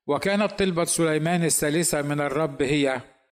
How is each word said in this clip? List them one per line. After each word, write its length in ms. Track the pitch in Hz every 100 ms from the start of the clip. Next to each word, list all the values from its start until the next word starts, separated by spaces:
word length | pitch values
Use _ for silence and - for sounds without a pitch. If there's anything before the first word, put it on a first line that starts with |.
| -
وكانت 440 | 143 190 202 202
طلبة 320 | 202 196 170
سليمان 600 | 165 - 165 156 160 175
الثالثة 580 | 165 - 151 156 165 151
من 200 | 143 147
الرب 400 | 143 135 156 139
هي: 400 | 135 147 139 127 - _ _